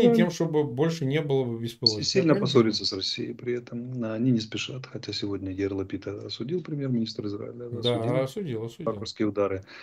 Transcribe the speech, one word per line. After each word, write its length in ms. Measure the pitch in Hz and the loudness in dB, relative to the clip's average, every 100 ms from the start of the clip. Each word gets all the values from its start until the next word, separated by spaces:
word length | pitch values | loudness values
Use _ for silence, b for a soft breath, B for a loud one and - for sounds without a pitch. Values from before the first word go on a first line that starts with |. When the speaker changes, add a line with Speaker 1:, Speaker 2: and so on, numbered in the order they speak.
Speaker 1:
Израиль 140 | 240 233 | 8 8
Speaker 2:
тем, 140 | 175 | 4
чтобы 320 | - 160 151 139 | 4 2 2 2
больше 400 | 123 160 165 135 | 2 0 2 0
не 160 | 147 | 0
было 240 | 151 135 123 | 2 0 0
бы 140 | 113 | -2
бесполотия. 440 | 113 - 107 107 | -6 0 0 2
Speaker 1:
Сильно 300 | - - 165 | 2 4 6
Speaker 2:
Правильно 80 | 139 | 4
Speaker 1:
поссориться 420 | 135 127 113 104 | 6 6 6 4
Speaker 2:
понимаю? 20 | 95 | -2
Speaker 1:
с 80 | |
Россией 400 | 95 95 - 120 | -4 -4 -6 -6
при 200 | 117 120 | -6 -4
этом. 380 | 123 120 120 123 | -6 -6 -10 -8
Но 180 | 127 110 | -6 -4
они 180 | 110 127 | 0 4
не 80 | 117 | 4
спешат. 440 | 107 104 - 127 - | 2 -6 -6 -8 -10
Хотя 280 | 104 - | -10 -8
сегодня 380 | 101 104 98 95 | -6 -4 -4 -6
Яир 220 | 92 98 | -2 -2
Лапид 340 | 98 95 - 104 | -2 -4 -6 -6
осудил, 540 | 104 107 - 120 180 | -8 -10 -8 -4 -4
премьер-министр 640 | 160 147 135 120 110 - 104 | -4 -6 -2 0 -2 -4 -6
Израиля, 420 | 104 113 120 120 | -6 -8 -10 -10
Speaker 2:
Да, 100 | 120 | -4
Speaker 1:
осудил 440 | 120 117 113 127 | 0 0 0 0
Speaker 2:
осудил, 400 | 135 214 180 113 113 | 0 -4 -6 -6 -6
осудил. 200 | - 113 | -6 -6
Speaker 1:
варварские 420 | 104 101 - 107 | -4 -8 -2 -2
удары. 340 | 101 98 95 B B | 2 0 -2 B B